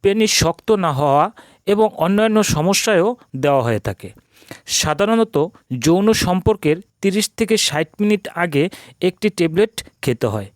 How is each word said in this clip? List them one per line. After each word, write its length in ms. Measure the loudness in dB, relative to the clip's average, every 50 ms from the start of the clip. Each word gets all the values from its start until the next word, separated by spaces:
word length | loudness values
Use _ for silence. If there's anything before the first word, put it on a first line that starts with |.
| 2
পেনিস 280 | 0 2 2 0 0 2 0 0
শক্ত 240 | 0 -2 -4 _ -2 0 0 0
না 80 | -2 0 0
হওয়া 260 | 0 2 4 2 2 0 -2 -12 -20 -20 _ _ _ -2 2
এবং 140 | 2 2 0 0 -2 -2
অন্যান্য 320 | 0 2 2 2 2 2 2 2 2 0
সমস্যায়ও 540 | 0 0 0 0 0 0 2 2 2 2 0 -2 -6 -12 _ -8 -2 0
দেওয়া 180 | 2 2 2 2 0
হয়ে 140 | -2 -2 _ -6
থাকে। 220 | -10 _ -12 -20 -20 -20 _ _ _ _ _ -20 -20 -20 _ -6 -4 -2
সাধারণত 540 | -2 -2 0 0 0 0 2 0 0 0 0 -2 -2 -2 -4 -16 _ _ -8 -2 0
যৌন 220 | 2 2 4 4 2 2 2 0
সম্পর্কের 520 | 0 -2 0 0 0 -2 0 0 -2 -2 -2 -4 _ _ _
তিরিশ 240 | -2 0 0 0 -2 -4 _ -4
থেকে 180 | -2 0 0 0 0 -2
ষাট 220 | -2 -4 -6 -6 _ _
মিনিট 220 | 0 0 0 -2 _ -8 -6 -4 -4
আগে 200 | -2 0 0 -2 -2 -4 -12 -20 -20 -10 _ -4 -4
একটি 200 | -4 _ -4 -4 -2 0
ট্যাবলেট 360 | -2 0 2 0 0 0 _ -12 -14 -14 _ _ -4
খেতে 240 | -4 -2 -2 -2 -4 -2
হয়। 140 | -4 -8 -10 _